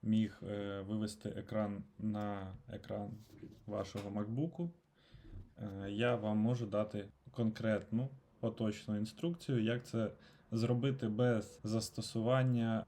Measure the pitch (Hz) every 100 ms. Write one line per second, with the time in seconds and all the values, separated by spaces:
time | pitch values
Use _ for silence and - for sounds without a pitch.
0 | 110 110 107 - 95 104 101 98 98 107
1 | 107 - 104 101 98 110 104 101 - -
2 | 107 107 104 101 95 95 - 107 - 104
3 | 104 107 - - - - - 104 98 101
4 | 101 101 104 120 165 - 175 170 _ _
5 | - - - - - - 104 98 98 104
6 | 120 120 107 107 110 123 110 104 107 104
7 | 101 - - - 113 107 113 107 - 113
8 | 131 - - - 117 110 110 104 - 104
9 | 107 - 170 170 - 127 110 123 - 117
10 | 107 - - - - 113 117 123 135 135
11 | 113 107 123 113 104 - 110 113 110 -
12 | 110 117 113 131 127 120 113 113